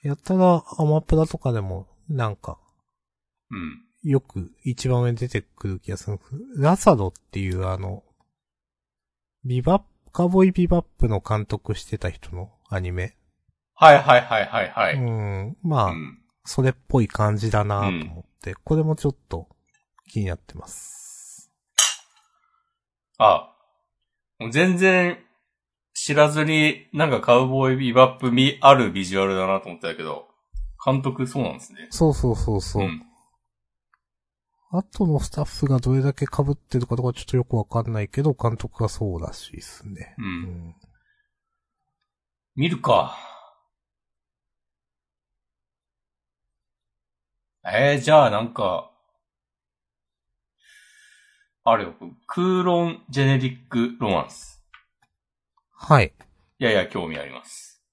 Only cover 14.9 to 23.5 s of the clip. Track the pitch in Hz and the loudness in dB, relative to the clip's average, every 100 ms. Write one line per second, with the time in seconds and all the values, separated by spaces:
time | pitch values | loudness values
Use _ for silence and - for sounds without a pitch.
14.9 | 76 123 113 104 98 104 170 175 143 98 | 0 -4 -4 -6 -6 -8 -8 -2 0 0
15.9 | 80 71 - _ _ - - 131 - _ | -2 -12 -16 _ _ -8 0 0 -2 _
16.9 | 131 107 - 107 107 110 104 104 101 101 | 0 0 0 -2 0 0 -2 0 -2 -2
17.9 | 87 78 82 - _ - 92 - 156 156 | -4 -8 -14 -20 _ -14 -14 -2 -2 0
18.9 | 151 143 - _ 85 - _ _ _ _ | -2 -4 -4 _ -14 -14 _ _ _ _
19.9 | _ _ 113 98 87 - - - - - | _ _ -6 -6 -8 -14 -20 -18 -20 -20
20.9 | - - - - - - _ _ - - | -20 -20 -20 -20 -20 -20 _ _ -2 -2
21.9 | - _ _ _ _ _ _ _ _ _ | -4 _ _ _ _ _ _ _ _ _
22.9 | _ _ - 107 85 - | _ _ 2 4 4 -2